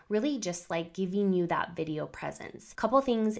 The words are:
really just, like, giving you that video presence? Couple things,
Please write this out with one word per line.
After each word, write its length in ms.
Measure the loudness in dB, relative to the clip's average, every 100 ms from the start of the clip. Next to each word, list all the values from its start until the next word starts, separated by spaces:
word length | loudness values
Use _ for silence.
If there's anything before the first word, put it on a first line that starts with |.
| -2
really 300 | 0 0 -2
just, 320 | -2 -4 -4
like, 220 | -4 -4
giving 380 | -4 -2 2 4
you 140 | 4 4
that 300 | 2 -2 -4
video 320 | -4 -4 -6
presence? 680 | -8 -8 -8 -12 -14 -16
Couple 260 | -4 4 4
things, 360 | 4 2 2